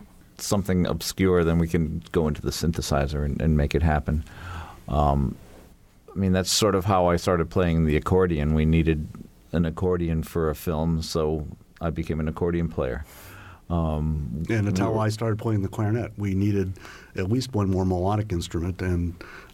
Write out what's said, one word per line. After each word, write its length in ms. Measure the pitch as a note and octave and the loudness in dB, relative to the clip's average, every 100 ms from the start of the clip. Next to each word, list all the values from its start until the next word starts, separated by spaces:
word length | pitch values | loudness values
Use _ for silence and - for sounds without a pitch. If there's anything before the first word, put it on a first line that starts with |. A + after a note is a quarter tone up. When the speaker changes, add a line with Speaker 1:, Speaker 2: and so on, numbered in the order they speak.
| - - - - | -18 -20 -20 -10
Speaker 1:
something 480 | - G#2 F2 F#2 F2 | -2 0 2 2 2
obscure, 560 | E2 - - F#2+ F2+ | 0 -4 0 4 4
then 160 | E2 E2 | 4 4
we 80 | E2 | 2
can 360 | F2 D#2 E2 - | 0 0 -4 -4
go 160 | F2+ D#2 | 0 0
into 140 | D2 | -2
the 100 | - | -4
synthesizer 720 | - E2+ E2 D2+ C#2+ C#2 D2 D2 | -2 -2 0 0 0 0 -2 -2
and, 160 | - | 0
and 160 | D#2+ D2+ | 2 2
make 180 | C#2+ D2 | 2 2
it 80 | |
happen. 400 | D#2+ D2+ - D2+ - - - - - - - | 2 2 0 -2 -4 -12 -14 -14 -14 -14 -4
Um, 480 | C#2+ D2 C#2+ C2+ - - - - - - _ - | 0 2 2 0 -4 -14 -20 -20 -20 -20 _ -12
I 40 | - | -2
mean, 140 | F#2+ | 2
that's 200 | F#2 F#2 | 2 2
sort 240 | - G#2+ F#2+ | 2 2 2
of 100 | F2+ | 4
how 220 | F#2+ F2 | 4 4
I 100 | F2 | 4
started 320 | - F2 D#2+ | 2 2 2
playing 360 | G2+ F2 E2 D#2+ | 2 2 4 4
the 100 | D2+ | 2
accordion. 580 | - F#2 F#2 D#2 D2 | 2 4 4 2 2
We 120 | D#2 D#2 | 2 4
needed 420 | D#2+ D#2+ D#2 D#2 - - - - | 4 4 0 -2 -12 -18 -20 -6
an 140 | E2 E2 | -2 -2
accordion 580 | E2 F#2 F2+ E2+ D#2+ | 0 0 0 0 -2
for 260 | D#2 E2+ D#2+ | -2 -2 -2
a 60 | D2+ | -2
film, 460 | - D#2 E2 E2 | -4 -2 0 0
so 440 | E2 E2 D#2 D#2 C#2+ - - - | -2 -2 0 -2 -6 -14 -20 -8
I 80 | E2 | -6
became 300 | D#2 E2 D#2 | -4 -4 -4
an 80 | D#2 | -4
accordion 420 | E2 F2 E2+ E2 | -2 -2 0 -2
player. 360 | D#2+ C2+ B1 - - - - - - - | -2 -4 -4 -10 -18 -20 -20 -20 -16 -4
Um, 760 | E2+ D#2+ D#2 D#2 D#2 C#2 B1+ E2+ | -2 0 0 -2 -2 -4 -6 -2
Speaker 2:
And 180 | A2 G2+ | 0 0
that's 120 | F#2 | 0
Speaker 1:
we 40 | A2+ | 0
Speaker 2:
how 60 | |
Speaker 1:
were 60 | A2 | 0
Speaker 2:
I 100 | G#2+ | 0
started 280 | G#2+ A2+ G#2+ | 0 -2 -2
playing 220 | A#2 G#2+ | -2 -2
the 80 | F#2+ | -2
clarinet. 420 | - G#2+ A#2 F#2+ - | -2 -2 -2 -4 -4
We 160 | G2+ | -2
needed 400 | F#2+ G2+ G2+ F#2 F#2 - - - - | 0 2 2 -2 -4 -14 -20 -12 -6
at 160 | F#2 | -2
least 220 | B2 C3 | -2 -2
one 160 | G#2 G2 | 0 0
more 160 | F#2 F#2 | 2 2
melodic 480 | F2+ F#2 G#2+ G#2 | 2 0 0 -2
instrument, 480 | F2 E2+ E2+ F2 F2+ | -4 -4 -4 -4 -2
and 320 | F#2 F2 F2 F2 - - - | -2 0 -2 -6 -14 -20 -16